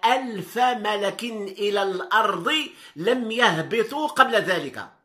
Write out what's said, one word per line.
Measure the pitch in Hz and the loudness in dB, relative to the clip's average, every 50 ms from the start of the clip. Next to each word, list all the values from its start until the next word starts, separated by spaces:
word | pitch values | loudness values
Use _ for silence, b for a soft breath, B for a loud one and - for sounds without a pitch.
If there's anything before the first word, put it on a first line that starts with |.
| - | 4
ألف | 226 254 269 269 247 220 196 165 - - 226 | 2 2 2 0 -4 -6 -8 -10 -6 0 2
ملك | 247 254 247 220 208 208 214 202 202 196 196 - 226 | 2 2 2 0 -2 -2 -2 0 -2 -2 -2 -4 -8
إلى | 240 226 214 202 196 190 - 202 208 202 202 196 | -8 -6 -6 -8 -8 -6 -2 -2 0 0 0 0
الأرض | 196 185 180 180 - 202 214 - 202 185 170 170 254 302 311 294 - B B B B B | 0 -2 -4 -2 2 2 4 4 4 0 0 0 0 0 0 -2 -4 B B B B B
لم | 143 170 214 254 254 240 220 | -4 0 0 0 0 0 -4
يهبطوا | 220 233 240 214 170 160 156 139 196 233 214 220 277 294 311 294 | 0 2 2 2 4 2 -2 -2 0 0 0 0 -2 -4 -4 -2
قبل | - - 269 247 233 | 2 2 2 4 4
ذلك. | 208 170 175 185 170 143 139 - 107 95 - _ _ _ | 0 2 2 0 0 -2 -6 -10 -12 -14 -14 _ _ _